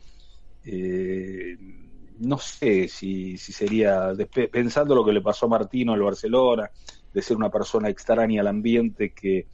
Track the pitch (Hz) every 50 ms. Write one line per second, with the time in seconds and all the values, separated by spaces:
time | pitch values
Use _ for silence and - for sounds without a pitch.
0 | - - - - - - - - - - - - - 139 98 92 92 92 92 92
1 | 95 92 95 95 92 95 95 92 90 90 90 - - 95 - - - - - -
2 | - - - - 113 127 139 135 - - - - 151 120 104 95 92 85 - -
3 | - 95 95 95 92 92 92 90 - - 98 - 104 101 107 110 107 101 98 95
4 | 92 95 95 98 104 - - 127 120 - - 120 123 120 - 147 147 143 139 123
5 | 110 107 104 104 95 107 104 - - 117 113 110 107 - - 127 123 117 113 104
6 | 101 101 98 - - 110 117 127 131 123 120 113 107 101 - - - - - -
7 | - - - 101 - - 120 107 110 101 - - - - - 113 107 107 98 -
8 | - - 113 110 113 113 110 107 101 104 101 107 107 117 117 117 117 113 104 -
9 | 107 98 - - - 98 95 92 85 -